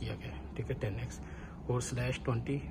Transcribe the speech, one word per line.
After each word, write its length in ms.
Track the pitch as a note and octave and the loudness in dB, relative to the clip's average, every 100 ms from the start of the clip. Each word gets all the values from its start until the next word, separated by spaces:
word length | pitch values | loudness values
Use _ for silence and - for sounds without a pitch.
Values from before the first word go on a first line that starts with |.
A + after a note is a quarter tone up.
किया 140 | A2+ | -2
गया 180 | G#2+ - | -2 -4
है। 220 | - - - | -6 -6 -2
ठीक 140 | A2+ | 0
है, 80 | B2 | 2
टेन 180 | A2 G2+ | 2 2
एक्स 200 | A#2+ - - - - - - | -2 -4 -6 -6 -8 -6 2
और 120 | B2 | 2
स्लैश 380 | A#2+ B2 B2 B2 | 2 2 2 2
ट्वेंटी, 320 | - A#2 A#2+ C#3 C#3+ | 2 2 2 0 0